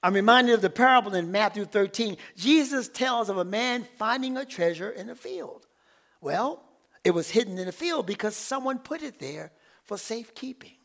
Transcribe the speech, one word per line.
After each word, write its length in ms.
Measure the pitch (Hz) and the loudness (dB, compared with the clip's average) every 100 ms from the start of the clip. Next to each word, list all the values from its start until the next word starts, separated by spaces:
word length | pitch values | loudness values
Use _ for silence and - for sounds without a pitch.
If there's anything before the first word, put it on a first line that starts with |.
I'm 120 | 180 | 2
reminded 400 | 196 202 247 247 | 2 6 6 8
of 80 | 226 | 4
the 80 | 185 | 2
parable 440 | - 254 254 208 | 4 6 6 4
in 160 | 190 170 | -2 -2
Matthew 340 | 196 214 208 | 0 0 -2
thirteen. 520 | 196 214 196 - 226 175 - | -2 0 0 0 -4 -4 -14
Jesus 540 | - 190 311 269 277 233 | -6 4 4 4 -2 -4
tells 400 | - 262 240 208 | -2 0 0 0
of 80 | 196 | -2
a 80 | |
man 420 | 180 208 247 247 220 - | -2 -2 -2 -2 -6 -6
finding 400 | 214 247 262 254 | -2 0 -2 -4
a 100 | 269 | -8
treasure 440 | - 170 165 196 | 0 0 0 -8
in 200 | - 202 | -10 -12
a 40 | |
field. 520 | 247 - 180 113 - _ _ _ _ _ _ | -14 -12 -10 -10 -14 _ _ _ _ _ _
Well, 420 | 143 160 247 330 _ _ _ _ | -4 -2 -2 -6 _ _ _ _
it 60 | 180 | 0
was 200 | 170 160 | 0 2
hidden 280 | 214 233 185 | 0 0 -6
in 100 | 185 | -8
a 40 | |
field 340 | 175 339 320 185 | -6 -4 -2 -4
because 280 | 202 214 208 | -4 -4 -6
someone 420 | - 269 262 262 | -6 -4 -4 -6
put 240 | - 320 | -6 -8
it 160 | 302 - | -8 -12
there 340 | 135 151 156 _ _ _ | -12 -12 -14 _ _ _
for 160 | _ 202 | _ -10
safekeeping. 800 | - 226 220 - 262 254 - _ | -8 -8 -10 -14 -12 -12 -20 _